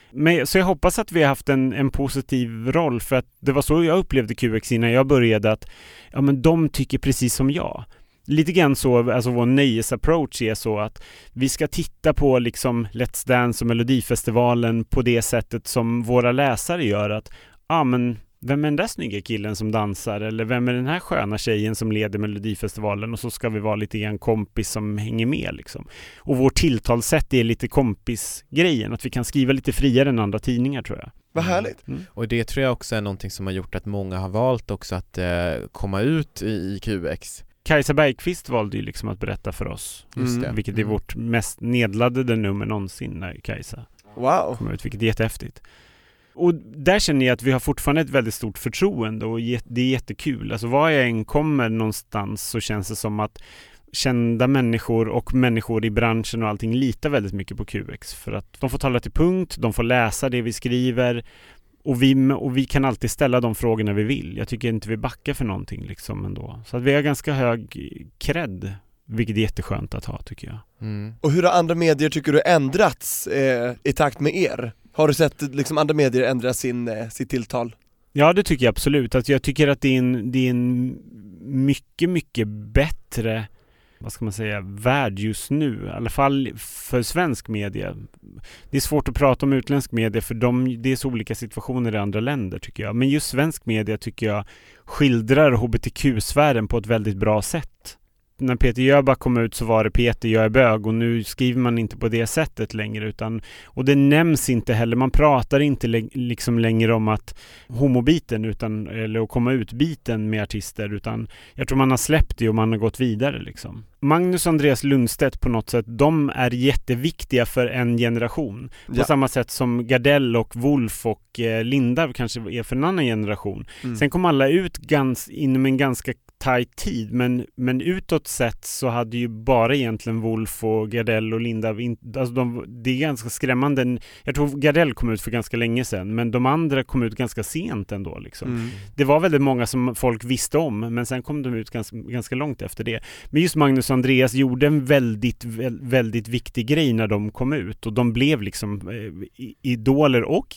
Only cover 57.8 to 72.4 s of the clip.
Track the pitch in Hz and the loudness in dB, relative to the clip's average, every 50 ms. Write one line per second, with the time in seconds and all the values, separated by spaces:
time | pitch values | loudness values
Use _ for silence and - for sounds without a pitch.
57.8 | 98 - - - - - - - - 107 104 104 - - - - - 127 - - | -8 -8 -12 -14 -16 -16 -18 -14 -10 -8 -8 -8 -10 -12 -8 -6 -4 -4 -2 -2
58.8 | - - 123 120 - - - - 160 175 185 185 180 - - - - 113 101 - | 0 0 0 0 -2 -2 0 2 2 4 2 0 -2 -4 -4 -4 -2 -2 0 0
59.8 | 117 117 123 123 117 110 - - 143 131 123 123 113 120 107 - - 123 123 123 | 0 2 2 2 2 0 0 -2 -2 -2 -2 -2 -2 -2 -4 -4 -4 -2 0 0
60.8 | 127 127 117 123 127 123 120 120 - - - - - - - - _ _ _ _ | 0 0 2 2 0 0 0 -2 -6 -10 -18 -20 -20 -20 -20 -20 _ _ _ _
61.8 | _ 151 131 120 135 135 135 135 131 135 139 - - 139 123 135 135 - - 143 | _ -2 2 4 6 6 6 6 6 4 2 2 -2 -2 0 0 0 2 2 2
62.8 | 135 131 113 - - 117 - - 147 131 123 123 120 117 107 - - 117 110 107 | 2 2 0 0 -2 -4 0 0 2 2 4 2 2 0 -2 0 0 0 0 2
63.8 | 107 104 101 104 107 113 139 120 - 82 95 107 107 - 120 113 - 117 113 107 | 0 0 0 0 0 0 -2 -2 -4 -6 -6 -8 -6 -6 -6 -4 -2 -2 -2 -4
64.8 | - 107 113 107 113 127 - - _ 143 143 - 131 107 95 95 95 - - - | -4 -6 -6 -4 -4 -6 -8 -6 _ -6 -4 -4 -4 -4 -4 -6 -6 -8 -10 -10
65.8 | - - - - - - 101 98 98 95 95 - - - - 113 110 - - 123 | -10 -12 -12 -12 -10 -10 -8 -6 -6 -8 -8 -8 -10 -12 -14 -16 -12 -8 -6 0
66.8 | 123 139 139 147 143 147 139 - - 156 143 135 127 120 117 113 110 - - - | 2 2 2 4 2 2 -2 -2 -2 -2 0 0 2 0 0 -2 -4 -10 -14 -14
67.8 | 71 - - - - - _ _ - - 143 170 165 110 92 90 98 98 101 98 | -14 -14 -14 -16 -18 -20 _ _ -4 -4 -2 -2 -4 -6 -8 -8 -8 -10 -10 -12
68.8 | - _ _ _ _ - 110 113 120 113 104 107 107 - - - - - 98 101 | -16 _ _ _ _ -8 -4 -2 -2 0 0 0 0 0 -2 -4 -6 -6 -6 -6
69.8 | - - - - - - - - - - - - - - - 110 - _ _ _ | -6 -8 -10 -10 -8 -10 -10 -10 -12 -14 -14 -14 -14 -14 -14 -16 -18 _ _ _
70.8 | 110 110 107 104 104 110 113 - - 151 143 180 175 180 175 180 170 165 170 165 | -10 -8 -8 -8 -10 -12 -10 -2 0 2 2 4 4 6 6 4 4 4 2 2
71.8 | 170 160 151 135 151 151 - 156 143 156 147 160 | 4 4 4 4 2 0 0 0 0 4 4 4